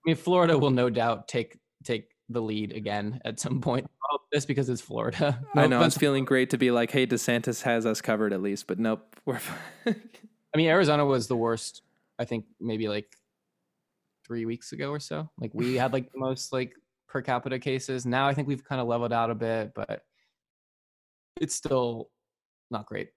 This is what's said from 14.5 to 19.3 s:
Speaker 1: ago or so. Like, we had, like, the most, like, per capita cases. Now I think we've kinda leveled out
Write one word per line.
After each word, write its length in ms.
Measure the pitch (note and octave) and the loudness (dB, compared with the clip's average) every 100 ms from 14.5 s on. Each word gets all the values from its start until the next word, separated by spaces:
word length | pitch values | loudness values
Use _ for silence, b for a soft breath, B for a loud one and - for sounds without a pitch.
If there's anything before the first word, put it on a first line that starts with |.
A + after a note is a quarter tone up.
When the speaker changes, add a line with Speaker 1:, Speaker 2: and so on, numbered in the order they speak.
| A#2+ - | -6 -10
Speaker 1:
ago 180 | - C#3 | -8 -6
or 100 | D3 | -6
so. 300 | - D#3 D#3 - | -6 -8 -8 -8
Like, 140 | A2+ | -8
we 200 | - A#2+ | -2 -2
had, 180 | B2+ B2+ | 0 0
like, 200 | C3+ B2+ | -2 -4
the 60 | C3+ | -6
most, 340 | C3 C3 - | -4 -4 -4
like, 220 | C3 B2+ - _ _ _ | -4 -4 -10 _ _ _
per 140 | C#3 | -6
capita 360 | B2+ B2 B2+ B2+ | -2 -2 -2 -4
cases. 480 | C3+ C3 C3 B2+ B2 | -2 -4 -2 -4 0
Now 220 | B2+ C#3 | 2 2
I 60 | |
think 140 | C#3 C#3 | 2 -2
we've 180 | C3+ - | -4 -4
kinda 180 | C3+ | -4
leveled 280 | A#2 A#2 A#2 | 0 0 0
out 180 | A#2 A2+ | 0 0